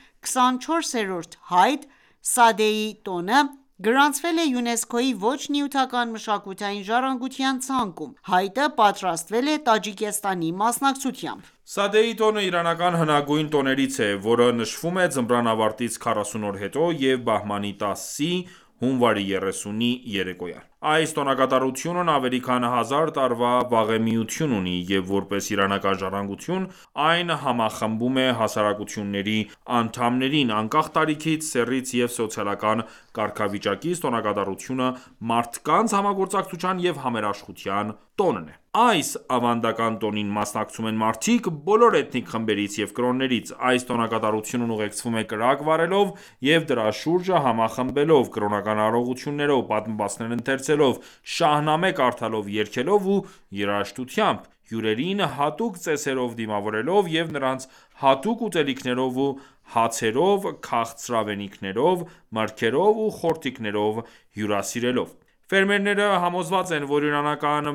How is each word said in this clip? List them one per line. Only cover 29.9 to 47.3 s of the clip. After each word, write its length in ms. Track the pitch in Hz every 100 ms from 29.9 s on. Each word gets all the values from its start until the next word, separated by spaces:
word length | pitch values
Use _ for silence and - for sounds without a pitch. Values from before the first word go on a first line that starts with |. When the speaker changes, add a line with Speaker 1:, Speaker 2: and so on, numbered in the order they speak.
| 117 120 127 131 151 127 107
Speaker 2:
անկախ 320 | 110 151 156 170
տարիքից, 500 | 156 151 156 156 156
սեռից 480 | 127 117 131 127
և 160 | 120 120 120
սոցիալական 640 | 110 - 101 101 107 110 113 - _ -
կարգավիճակից։ 840 | 104 104 104 101 104 98 160 175
Տոնակատարությունը 840 | 139 117 104 101 98 95 - 131 127 127 - _ 113
մարդկանց 640 | 117 117 - - 165 226 202
համագործակցության 800 | 202 196 190 196 185 170 185 185
և 240 | 180 147 135
համերաշխության 880 | 117 107 98 - 92 98 98 107 104 _ -
տոնն 320 | 185 110 76
է։ 80 | - _
Այս 380 | 202 240 196 131 - - 123
ավանդական 600 | 120 117 113 110 113 110
տոնին 300 | 107 104 104
մասնակցում 540 | 104 104 113 107 - 110
են 120 | 110
մարդիկ 460 | 110 110 - 240 - 151
բոլոր 340 | 147 214 233 175
էթնիկ 300 | 135 127 -
խմբերից 440 | 117 110 104 101 101
և 120 | 101 -
կրոններից։ 540 | 123 127 131 120 101 - 127
Այս 160 | 127 127
տոնակատարությունն 840 | 120 113 113 110 110 107 123 117
ուղեկցվում 460 | 110 104 - 120 113
է 40 | 107
կրակ 360 | 107 117 139 151
վառելով 460 | 160 170 196 202 196 - - 131
և 200 | 165 151
դրա 160 | 120 107 104
շուրջը 460 | - 175 180